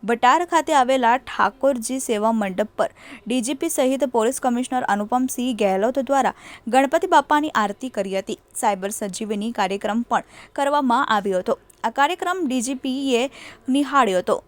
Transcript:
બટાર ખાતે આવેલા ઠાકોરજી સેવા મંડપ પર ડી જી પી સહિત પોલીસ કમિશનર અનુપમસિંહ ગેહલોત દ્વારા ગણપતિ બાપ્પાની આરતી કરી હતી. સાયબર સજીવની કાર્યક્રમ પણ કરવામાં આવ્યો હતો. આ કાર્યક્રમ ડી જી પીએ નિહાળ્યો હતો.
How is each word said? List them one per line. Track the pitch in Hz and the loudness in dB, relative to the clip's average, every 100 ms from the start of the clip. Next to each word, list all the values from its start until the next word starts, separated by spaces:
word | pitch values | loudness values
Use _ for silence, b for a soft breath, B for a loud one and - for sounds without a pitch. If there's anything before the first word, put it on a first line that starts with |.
બટાર | 196 233 247 294 349 | -2 2 4 4 4
ખાતે | 330 302 302 | 0 2 2
આવેલા | 254 262 233 254 | 4 4 4 2
ઠાકોરજી | - - 202 - 269 254 220 262 - | -2 -2 -2 2 0 0 -4 -6 -2
સેવા | 220 214 226 | 0 0 0
મંડપ | 202 185 214 - | -2 -4 -6 -2
પર | - - B 254 | -4 -4 B -16
ડી | - 254 | -4 -2
જી | 226 285 | -2 -4
પી | 330 - | -4 0
સહિત | 262 269 269 | 0 2 0
પોલીસ | 240 220 262 | 2 0 0
કમિશનર | 254 240 254 254 - | -2 -2 -2 -4 -2
અનુપમસિંહ | 202 208 254 254 - 247 220 | -2 0 -2 -2 -2 -4 0
ગેહલોત | 208 190 214 262 | 0 2 0 0
દ્વારા | 247 277 233 - B B - | 0 0 0 -2 B B 0
ગણપતિ | 247 269 320 370 | 2 2 0 4
બાપ્પાની | 330 277 302 302 - | 2 4 0 2 0
આરતી | 208 202 262 226 | -2 -4 -8 -6
કરી | 196 190 | -4 -4
હતી. | 190 202 _ - | -6 -10 _ -2
સાયબર | 233 202 196 | -2 0 -4
સજીવની | 214 208 185 214 208 214 233 | -6 -8 -6 -6 -4 -4 -2
કાર્યક્રમ | 190 196 208 214 240 | -2 -2 -2 -2 0
પણ | 220 - B B | -2 -2 B B
કરવામાં | - 277 294 269 233 277 214 | -2 0 2 2 2 2 0
આવ્યો | 196 185 | 0 -2
હતો. | 180 - _ _ 226 | -2 -4 _ _ -6
આ | 226 | 0
કાર્યક્રમ | 277 359 381 370 | 0 0 -2 -2
ડી | 311 254 233 | 0 -2 -2
જી | 269 | -4
પીએ | 269 262 269 240 269 B B B - | -4 -4 0 0 0 B B B -2
નિહાળ્યો | 262 285 277 233 185 | 0 2 2 2 2
હતો. | 175 - | 0 -2